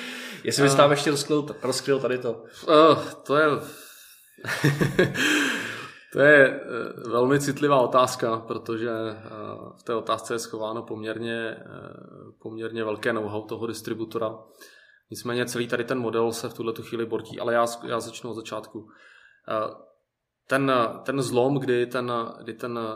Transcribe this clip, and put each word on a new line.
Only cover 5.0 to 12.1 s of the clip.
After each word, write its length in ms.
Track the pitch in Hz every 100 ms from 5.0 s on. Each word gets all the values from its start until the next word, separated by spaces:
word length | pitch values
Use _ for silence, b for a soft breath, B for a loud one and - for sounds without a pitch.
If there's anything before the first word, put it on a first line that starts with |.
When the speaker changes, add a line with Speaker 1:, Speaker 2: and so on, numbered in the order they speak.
| - B B 147 139 113 B B B B -
Speaker 2:
to 60 | -
je, 280 | 143 147 131
eh, 600 | - - 120 - - 120
velmi 300 | 117 127 143
citlivá 420 | 143 135 143 139
otázka, 580 | 120 127 123 - 120 113
protože, 500 | - 110 - 113 117
eh, 340 | 113 110 104 107 107 104 107 - -
v 40 |
té 120 | - 117
otázce 380 | 104 110 -
je 60 | 117
schováno 440 | 117 113 107 113
poměrně, 540 | 117 110 110 110 117 117 113
eh, 160 | - - - - - -